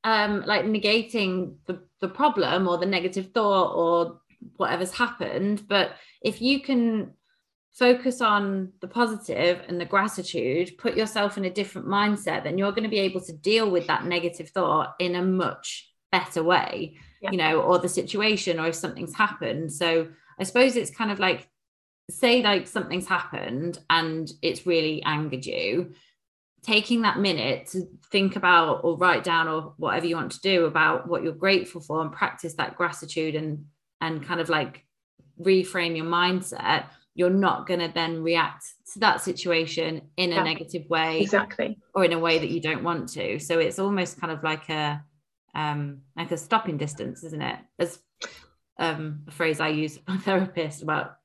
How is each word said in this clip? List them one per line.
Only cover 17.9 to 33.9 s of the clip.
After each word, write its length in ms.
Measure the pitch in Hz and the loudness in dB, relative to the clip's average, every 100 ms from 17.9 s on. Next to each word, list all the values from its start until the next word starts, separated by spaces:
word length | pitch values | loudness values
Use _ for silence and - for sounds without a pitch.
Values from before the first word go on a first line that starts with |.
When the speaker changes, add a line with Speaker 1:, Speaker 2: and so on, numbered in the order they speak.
| 185 185 208 214 208 - 165 | -4 -4 0 0 0 0 0
Speaker 1:
or 80 | 160 | 0
if 80 | 165 | -2
something's 400 | 175 - 160 - | -6 -8 -10 0
happened. 560 | 208 - 139 147 160 | 0 0 -4 -4 -6
So 360 | 147 170 165 160 - _ _ | -2 2 2 0 -10 _ _
I 40 | |
suppose 320 | 190 247 262 233 | -2 4 6 4
it's 140 | 175 | -4
kind 220 | - 220 | -2 -2
of 80 | 196 | 2
like, 300 | 190 165 - _ _ _ _ _ - | 0 0 -6 _ _ _ _ _ -16
say, 320 | - 247 247 | 0 4 6
like, 240 | 214 196 185 | 4 2 0
something's 400 | 226 - 180 185 | -6 -4 -6 -2
happened 720 | 180 - - - 127 170 170 - | -2 -2 -8 -6 -4 -6 -8 0
and 420 | 165 160 160 156 - | 0 2 -4 -6 -4
it's 240 | 170 - 180 | -4 -2 2
really 380 | 165 156 156 | 2 2 -2
angered 420 | - 151 156 127 - | -2 -2 -2 -6 -6
you, 480 | - 85 131 175 - _ _ _ _ _ _ | -4 0 0 -2 -10 _ _ _ _ _ _
taking 380 | - 214 214 240 | 0 0 2 2
that 180 | 220 - | 2 2
minute 480 | 202 160 120 123 - | 0 0 -2 -4 -4
to 160 | 185 180 - _ | -8 -8 -14 _
think 240 | 196 196 190 | 0 2 2
about 480 | 185 175 160 135 | 6 6 6 2
or 140 | 165 160 | 0 2
write 260 | 180 147 | 2 2
down 240 | 180 165 165 | 2 0 0
or 260 | 156 151 - | -2 -6 -6
whatever 280 | 151 110 165 | -2 0 0
you 80 | 165 | -2
want 160 | - | -4
to 80 | - | -4
do 240 | 196 185 165 | 2 4 4
about 420 | 156 156 165 170 | 4 4 2 0
what 140 | 170 | -2
you're 120 | 160 | -2
grateful 480 | 151 185 196 - 170 | 0 2 2 0 -12
for 200 | 147 156 | -6 -4
and 100 | 160 | -4
practice 440 | - 202 - 165 - | -2 -4 -4 -12 -4
that 200 | 143 - | -6 -2
gratitude 600 | 170 170 151 165 156 151 | -4 -4 -8 -4 -2 -2
and, 300 | 156 151 147 _ _ | -4 -8 -12 _ _